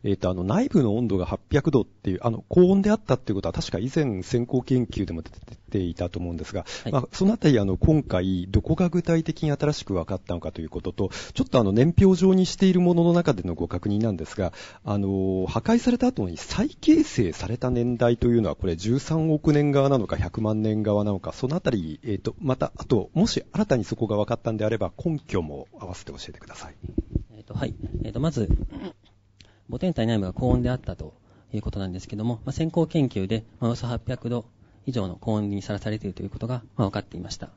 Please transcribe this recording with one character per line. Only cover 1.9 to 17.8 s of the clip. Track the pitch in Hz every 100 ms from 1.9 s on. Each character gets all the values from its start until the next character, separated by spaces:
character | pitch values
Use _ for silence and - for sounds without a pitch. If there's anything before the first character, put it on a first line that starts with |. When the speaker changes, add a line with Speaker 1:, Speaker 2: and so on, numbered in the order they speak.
| _ -
Speaker 1:
い | 92
う、 |
あ | 120
の、 | 110 -
高 | 175 180
温 | 196
で | 202
あ |
っ | 220
た | -
っ | 131
て | -
い |
う |
こ | 98
と | 85
は、 |
確 | 85 -
か | 87
以 | 123
前 | 160 143 95
先 | - 120
行 | 120 131
研 | - 127
究 | 117 -
で | 92
も | 82
出 | - - - - -
て | 101
い | 90
た | 85 87
と | 90
思 | 87
う |
ん | 85
で |
す | 78
が、 | 98 - -
Speaker 2:
は | -
い。 |
Speaker 1:
ま | 135
あ、 | 123
そ | -
の | 190
あ | 233
た | 151
り、 | 120
あ |
の、 | 98 92
今 | - 156
回、 | - 92 95 92 92
ど | 98
こ | -
が | 160 175
具 | 175
体 | 170 165
的 | 160 -
に | 156
新 | 143 147
し | 147
く | -
分 | 95
か | 80
っ | 92
た | -
の | 87
か | 80
と | -
い |
う | 80
こ | -
と | 90
と、 | - 95 - -
ち | -
ょ | 262
っ |
と | 127
あ |
の、 | 101
年 | 104 151 -
表 | 196 185
上 | 190
に | 190
し | 185
て | - 190
い |
る | 180
も | 175
の | 170
の | 170
中 | 170 170
で | 104
の | 90
ご | 78 82
確 | 87 104
認 | 104
な | 113
ん | 90
で |
す | 78
が、 | - 90 - - -
あ | - 101
の、 | 98 98 95 92 92
破 | 113
壊 | - 233
さ | 254
れ | 247
た | 254
後 | - 92
に | 85
再 | - - 277
形 | - - 320
成 | 302 - 92
さ | - 95
れ | 120
た | 127
年 | 123